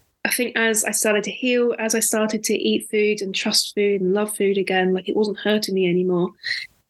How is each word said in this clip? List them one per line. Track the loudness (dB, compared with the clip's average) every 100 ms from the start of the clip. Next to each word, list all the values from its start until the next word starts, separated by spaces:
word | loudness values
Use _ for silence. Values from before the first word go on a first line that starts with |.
| _ _ -2
I |
think | 0 -2 0
as | 0 0
I | 0
started | 0 0 0 -2
to |
heal, | -4 0 2 2 0
as | -2 0
I |
started | 0 0 0 -2 -2
to | 0
eat | 0 -2 -2
food | 0 2 0
and | -4 -4
trust | -2 0 0 0
food | 2 2
and | 2
love | 2 0 0
food | 0 2
again, | 0 2 2
like, | 0 0
it | 0
wasn't | 0 -2
hurting | 0 0 0 0
me | 2
anymore. | 2 2 0 0 -4 -8 -8 -10 _